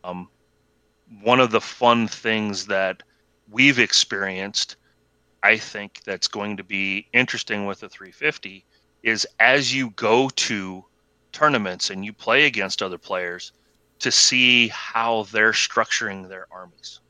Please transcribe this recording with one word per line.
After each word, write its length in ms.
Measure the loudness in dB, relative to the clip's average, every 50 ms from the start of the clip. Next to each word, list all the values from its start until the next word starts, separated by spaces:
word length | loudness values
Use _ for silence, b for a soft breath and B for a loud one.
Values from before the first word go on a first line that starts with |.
| -10
Um, 260 | -10 -10 -10 -12 _ _ _ _ _ _ _ _ _ _ _ _ _ _ _ _ _ -20 -4
one 180 | 2 4 6 6
of 120 | 6 6
the 80 | 4 0
fun 480 | 0 0 -4 4 6 6 6 6 2
things 600 | -2 -4 -6 -2 -2 0 0 -2 -4 -4 -6 -6
that 360 | -2 -2 0 0 -2 -4 _ -14 _ _ _ _ _ _ _ _ _
we've 300 | 0 4 4 4 6 4
experienced, 960 | 2 2 2 0 0 0 -4 -4 -4 -4 -4 -6 -8 -6 -6 -6 -6 -6 -10 _ _ _ _ _ _ _ _ _ _ _ _ _ 2
I 140 | 2 2
think 440 | 2 -2 -10 -10 -10 -12 -12 _ -16 _
that's 220 | -8 -6 -6 -6
going 280 | -6 -6 -6 -6 -6 -6
to 60 | -8 -8
be 440 | _ -6 -4 -4 -4 -4 -6 -8 _
interesting 540 | 0 0 0 0 -4 -8 -6 -6 -6 -4 -4
with 160 | -6 -6 -8
the 80 | -12 -20
three 220 | -18 -20 -20 -20
fifty 540 | _ _ -4 -4 -4 -4 -16 -18 -18 -18 _ _ _ _ _ _ _ _ -2
is 240 | -2 0 0 -4 -8 _ 0
as 340 | 2 2 4 2 0 -2 -2
you 160 | -2 -4 -4
go 380 | -6 -4 0 2 4 4 2 0
to 560 | -2 -6 -4 -4 -4 -6 -6 -10 -12 -14 _ _ _ _ _ _ _ _ _ _
tournaments 580 | -4 0 2 2 2 2 -2 -4 -6 -6 -6 -6
and 160 | -6 -8 -10
you 80 | -12 -14
play 320 | _ -2 2 4 4 4
against 360 | 4 2 -2 -4 -4 -4 -6
other 160 | -6 -6 -6
players 540 | -10 _ -8 -6 -6 -6 -6 -10 -10 -14 -18 _ _ _ _ _ _ _ _ _ _
to 120 | -4 0
see 560 | 2 4 4 4 4 4 6 6 6 6 4 2
how 540 | 0 -10 -12 -6 -4 -2 0 0 0 -2 -4 -2
they're 200 | 0 2 2 4
structuring 800 | 4 2 -2 0 0 -2 -2 0 -2 -4 -4 -6 -8 -10 -12 -14
their 180 | -16 -18 -18 _
armies. 480 | -18 -20 -20 -20 _ _ -20 -20 -20 -20 _